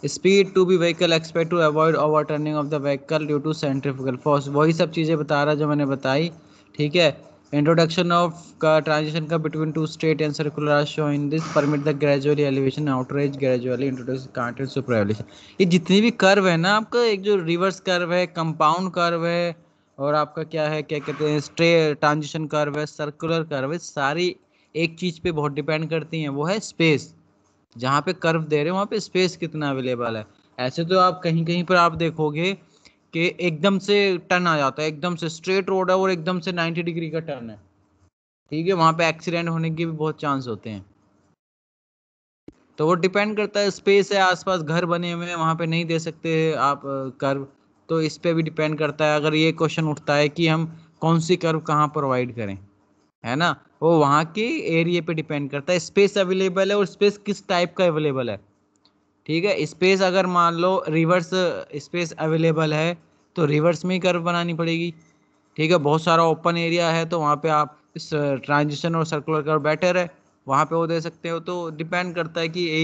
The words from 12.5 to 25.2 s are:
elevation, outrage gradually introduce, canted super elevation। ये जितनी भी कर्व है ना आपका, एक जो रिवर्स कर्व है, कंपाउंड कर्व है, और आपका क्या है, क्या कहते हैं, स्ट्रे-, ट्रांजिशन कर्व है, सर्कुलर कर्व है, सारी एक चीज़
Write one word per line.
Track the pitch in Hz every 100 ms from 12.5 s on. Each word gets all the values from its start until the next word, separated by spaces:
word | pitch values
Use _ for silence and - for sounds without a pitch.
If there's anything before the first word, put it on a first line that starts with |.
elevation, | 135 135 131 151
outrage | 131 127 139 143 139
gradually | 135 127 123 123 139
introduce, | 131 123 131 131 -
canted | 120 120 135
super | 139 127
elevation। | 117 101 107 - - - -
ये | 190
जितनी | 175 160 190
भी | 226 233
कर्व | 190 202 185
है | 165
ना | 175 208
आपका, | 220 240
एक | 240 202
जो | 196 202
रिवर्स | 165 170 190 185
कर्व | - 180 175
है, | 175 175
कंपाउंड | 170 160 160 156 170 185
कर्व | 175 170 170 170
है, | 170 175 160 _ _ _ -
और | 139
आपका | 151 147 165
क्या | 160 160 151
है, | 156
क्या | 147 151
कहते | 151 143 151
हैं, | 151
स्ट्रे-, | 143 - 170 165 156 147
ट्रांजिशन | 151 151 147 160 156
कर्व | 151 147 143
है, | 151
सर्कुलर | - 151 151 165 165
कर्व | 160 147 135
है, | 170
सारी | - - 139 156 180 - _ _ _
एक | 151 170 165
चीज़ | 180 165